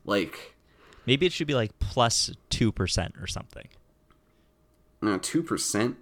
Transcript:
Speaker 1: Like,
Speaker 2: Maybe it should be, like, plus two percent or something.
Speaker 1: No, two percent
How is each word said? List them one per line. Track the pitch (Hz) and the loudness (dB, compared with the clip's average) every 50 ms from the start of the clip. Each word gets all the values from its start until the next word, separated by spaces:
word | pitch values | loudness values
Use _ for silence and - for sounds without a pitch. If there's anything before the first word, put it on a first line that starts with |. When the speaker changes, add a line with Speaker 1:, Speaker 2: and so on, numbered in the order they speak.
| - | -2
Speaker 1:
Like, | - 101 101 - - - - - - - _ _ _ _ _ - - - - - | 0 2 2 0 0 -6 -14 -18 -18 -20 _ _ _ _ _ -20 -20 -20 -8 0
Speaker 2:
Maybe | 120 135 139 180 | 2 2 4 4
it | 175 | 0
should | - - 160 151 | 0 0 -2 0
be, | 139 | 2
like, | 123 110 104 - - | 0 0 0 -2 -4
plus | - - - 131 117 117 - - - - - - _ - | -4 -2 2 2 2 4 4 0 -2 -2 -4 -12 _ -4
two | - - 123 110 | 0 2 2 2
percent | - - 92 - - 92 87 - - - | 2 0 -2 0 0 -2 -2 -4 -6 -10
or | - | -10
something. | - - - - - - - - - - - _ _ _ _ _ _ _ _ _ _ _ _ _ _ _ _ _ _ _ _ _ _ _ - | -8 -8 -10 -10 -12 -16 -20 -20 -20 -20 -20 _ _ _ _ _ _ _ _ _ _ _ _ _ _ _ _ _ _ _ _ _ _ _ -4
Speaker 1:
No, | - 107 98 90 | 0 0 0 0
two | - - - 160 | -2 0 -2 -2
percent | 160 - 110 - - - - 104 117 123 - - | 0 0 -2 -2 -2 -2 0 0 0 0 -2 -6